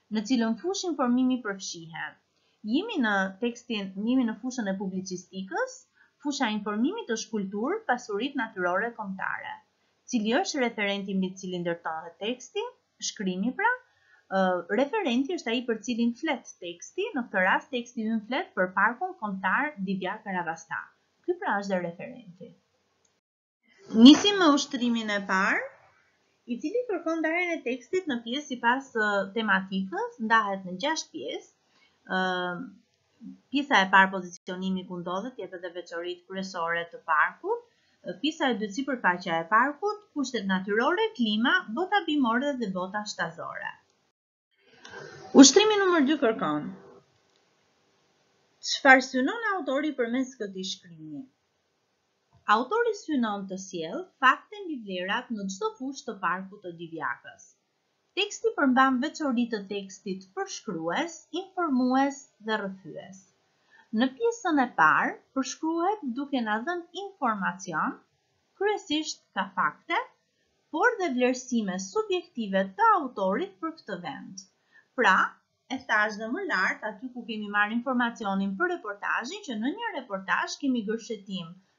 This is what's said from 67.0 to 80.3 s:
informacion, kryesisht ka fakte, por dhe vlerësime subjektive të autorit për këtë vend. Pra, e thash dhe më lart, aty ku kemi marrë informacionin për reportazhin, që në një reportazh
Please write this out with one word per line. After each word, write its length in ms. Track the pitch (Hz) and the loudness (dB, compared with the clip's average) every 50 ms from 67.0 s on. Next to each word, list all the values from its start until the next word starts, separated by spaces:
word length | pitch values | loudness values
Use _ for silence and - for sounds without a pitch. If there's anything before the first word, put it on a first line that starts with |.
informacion, 920 | 403 392 392 - 285 233 214 202 185 175 185 190 - 185 160 156 180 240 - - _ _ _ _ _ _ _ _ _ _ _ - | -12 -12 -10 -4 -2 -2 -2 0 -2 -4 -4 -6 -8 -6 -4 -2 -2 -2 -4 -8 _ _ _ _ _ _ _ _ _ _ _ -2
kryesisht 640 | 381 415 415 392 - - 294 311 311 - - - _ _ | 0 0 0 0 -2 -2 -4 -2 -2 -4 -8 -12 _ _
ka 160 | - 202 185 190 | -6 -6 -6 -4
fakte, 480 | - - 170 151 - - _ - 339 403 508 - _ _ _ _ _ _ _ _ _ _ _ _ - | -2 0 0 0 0 -4 _ -2 -2 -2 -2 -4 _ _ _ _ _ _ _ _ _ _ _ _ -2
por 240 | 320 381 494 466 415 | 2 2 2 2 2
dhe 100 | 370 330 | -2 0
vlerësime 680 | 254 247 247 247 254 247 - - 247 233 214 190 180 190 | 0 2 2 2 2 0 -4 -2 -2 0 0 0 -4 -4
subjektive 840 | 190 - - 427 427 427 370 359 349 - - 247 226 196 190 190 196 196 | -6 -4 -2 -2 -2 0 -2 -2 -4 -6 -8 -8 -6 -2 0 0 0 0
të 180 | 190 - 440 453 | 0 2 4 4
autorit 640 | 427 370 294 254 - - 190 190 196 254 339 392 - - | 4 4 2 -2 -4 -2 0 0 0 0 -2 -4 -8 -10
për 180 | 320 320 320 | -10 -10 -10
këtë 220 | - - - 196 175 | -10 -10 -10 -10 -8
vend. 440 | 175 156 139 - - - - - - _ _ _ _ _ _ - _ _ - - | -8 -10 -10 -10 -12 -14 -16 -16 -18 _ _ _ _ _ _ -20 _ _ -2 2
Pra, 180 | 233 202 185 214 - - - _ _ _ _ _ _ - | 6 6 6 6 4 0 -2 _ _ _ _ _ _ -10
e 80 | 247 262 | -10 -10
thash 380 | - - 240 214 208 220 202 202 | -4 0 2 2 2 0 -2 -6
dhe 80 | 220 220 | -8 -6
më 160 | 254 381 403 | -6 -6 -4
lart, 380 | 330 220 185 190 220 285 277 - | -2 -2 0 0 0 -2 -4 -6
aty 280 | 214 214 - 262 254 | -10 -10 -8 -12 -12
ku 120 | 240 254 208 | -12 -12 -10
kemi 240 | 214 226 214 208 202 | -8 -8 -8 -6 -2
marrë 300 | 202 208 208 208 220 240 | 0 0 0 2 0 -2
informacionin 800 | 240 277 254 247 247 233 233 - 226 196 196 196 196 196 196 190 | -2 0 0 0 0 0 -2 -4 -4 -2 0 0 0 0 0 0
për 160 | 349 359 359 | 0 0 0
reportazhin, 720 | 349 - 208 202 202 190 170 160 185 226 247 359 427 403 | -2 -6 -8 -10 -6 -4 -4 -2 -2 -4 -6 -10 -10 -8
që 100 | - 233 | -8 -6
në 180 | 214 220 262 349 | -4 -2 -2 -4
një 200 | 440 466 453 381 | -4 -6 -6 -6
reportazh 640 | 294 247 - 202 190 190 185 | -8 -10 -8 -8 -8 -4 -2